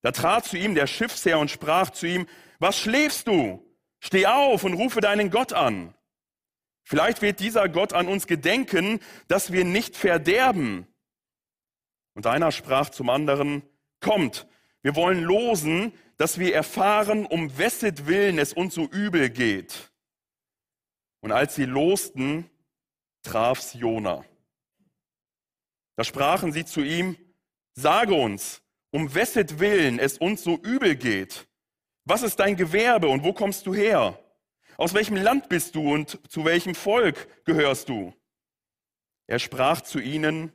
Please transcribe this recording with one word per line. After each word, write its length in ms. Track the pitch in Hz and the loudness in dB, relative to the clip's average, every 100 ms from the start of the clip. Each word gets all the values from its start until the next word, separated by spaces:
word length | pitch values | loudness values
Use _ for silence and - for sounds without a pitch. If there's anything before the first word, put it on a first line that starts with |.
Da 60 | - | -2
trat 360 | - 165 220 - | 0 2 2 0
zu 120 | 175 | -4
ihm 160 | 208 | 0
der 140 | 160 139 | 0 0
Schiffsherr 500 | - 226 - 180 160 | -2 -6 -2 2 2
und 100 | 147 | 0
sprach 420 | - 151 170 190 | -4 0 0 0
zu 180 | - 170 | -4 -4
ihm, 180 | 180 180 - - _ | -4 -6 -14 -20 _
"Was 180 | 175 - | -2 0
schläfst 520 | 214 262 302 - - | 0 2 0 -2 0
du? 360 | 185 110 92 _ _ _ _ | 2 2 -6 _ _ _ _
Steh 260 | - 190 190 | -2 2 4
auf 380 | 254 277 208 | 4 4 2
und 100 | 190 | 0
rufe 260 | 175 247 226 | -2 -2 0
deinen 300 | 202 208 202 | 0 2 2
Gott 220 | 208 254 | 0 0
an. 420 | - 135 101 85 _ _ _ _ _ _ _ _ _ | 0 0 -2 -10 _ _ _ _ _ _ _ _ _
Vielleicht 400 | - 147 165 - | -4 0 0 0
wird 160 | 208 202 | -2 -2
dieser 300 | 202 220 190 | -2 0 0
Gott 240 | 160 294 | 0 0
an 160 | 170 180 | -2 -2
uns 180 | 196 - | -4 -2
gedenken, 720 | 165 147 233 262 175 190 220 - - _ | -2 0 0 0 0 0 -4 -6 -20 _
dass 240 | 185 - | -2 0
wir 120 | 180 | 0
nicht 320 | 175 196 240 - | 2 0 -2 -2
verderben." 920 | 196 170 156 214 262 196 123 92 90 _ _ _ _ _ _ _ _ _ _ _ _ | 2 2 2 4 2 2 -2 -6 -12 _ _ _ _ _ _ _ _ _ _ _ _
Und 120 | - 113 | -4 0
einer 240 | 135 165 | 2 0
sprach 400 | - - 131 147 | -2 0 0 0
zum 200 | - 123 | -4 0
anderen, 520 | 135 151 139 147 143 - _ _ _ | 0 2 0 0 -4 -10 _ _ _
"Kommt, 480 | - 208 131 - - _ _ _ | 0 0 0 -4 -16 _ _ _
wir 140 | 135 147 | -4 0
wollen 260 | 175 185 | 2 2
losen, 680 | 165 202 240 202 151 165 220 - _ _ | 2 2 2 0 0 -2 -2 -8 _ _
dass 240 | 160 - | -2 0
wir 120 | 180 | 0
erfahren, 720 | 156 151 - 202 214 208 214 | 0 -2 0 2 4 2 -2
um 320 | 202 165 156 135 | -2 -4 -4 -2
wesset 520 | 214 - 220 147 143 | -2 0 -4 -4 0
Willen 320 | 190 202 165 | 2 2 2
es 120 | 143 | 0
uns 220 | - 185 | -2 -4
so 120 | 175 151 | -4 -4
übel 440 | 190 208 170 131 | -4 0 2 2
geht." 640 | 117 120 98 - - - _ _ _ _ _ _ _ _ _ _ _ _ _ | 2 0 0 -6 -18 -18 _ _ _ _ _ _ _ _ _ _ _ _ _
Und 100 | 107 | -2
als 240 | 110 143 | 0 0
sie 100 | - | 0
losten, 840 | 131 135 165 196 - 135 135 156 165 _ _ _ _ _ _ _ | 0 2 2 2 -2 -4 -4 -4 -8 _ _ _ _ _ _ _
traf's 520 | - 110 120 131 - | -6 0 0 0 -6
Jona. 500 | 120 117 113 98 73 - _ _ _ _ _ _ _ _ _ _ _ _ _ _ _ _ | -4 -2 -2 -2 -6 -10 _ _ _ _ _ _ _ _ _ _ _ _ _ _ _ _
Da 80 | - | -6
sprachen 480 | 113 135 139 170 175 | -6 0 2 2 0
sie 120 | 156 | -4
zu 160 | 165 - | -6 -4
ihm, 360 | 139 165 185 170 _ _ _ _ _ | -2 -2 -2 -6 _ _ _ _ _
"Sage 400 | - 151 190 226 | -2 2 2 4
uns, 440 | 170 117 98 - - _ _ _ | 2 2 -2 -10 -14 _ _ _
um 200 | 147 151 | -6 -2
wesset 440 | 151 247 240 165 151 | 0 0 0 -2 0
Willen 400 | 202 202 143 120 | 2 4 2 2
es 200 | 139 - | -2 0
uns 240 | 175 208 | -4 -2
so 160 | 170 165 | -2 -2
übel 380 | 214 262 208 135 | -2 0 2 2
geht. 520 | 120 98 95 - - _ _ _ _ _ | 0 -2 -4 -12 -20 _ _ _ _ _
Was 180 | - 214 | -2 0
ist 180 | 233 - | 0 0
dein 160 | 196 180 | 0 2
Gewerbe 520 | 165 190 233 226 160 | 0 2 4 4 4
und 160 | 135 | 2
wo 80 | 160 | 0
kommst 320 | 202 202 190 | 0 -4 -2
du 100 | 190 | -4
her? 440 | 196 208 180 104 - _ _ _ _ _ - | 0 2 4 2 -2 _ _ _ _ _ -4
Aus 160 | 170 | 0
welchem 240 | 196 220 202 | 0 0 2
Land 320 | 202 269 - | 2 2 0
bist 280 | 175 - 156 | -4 -2 -4
du 180 | 147 | 0
und 240 | 151 147 - - | -2 -4 -14 -10
zu 140 | 165 | -2
welchem 300 | 160 170 180 | 2 2 0
Volk 520 | 170 202 233 202 - - _ - | -4 0 2 2 -2 -16 _ 0
gehörst 420 | 160 143 131 - | 2 2 0 -4
du?" 240 | 113 90 - _ _ _ _ _ _ _ _ _ _ - | -6 -8 -14 _ _ _ _ _ _ _ _ _ _ -6
Er 100 | 117 | -6
sprach 420 | - 131 131 165 | -4 0 0 0
zu 180 | - 147 | -4 -8
ihnen 540 | 127 151 156 160 160 | -4 -2 -2 -2 -10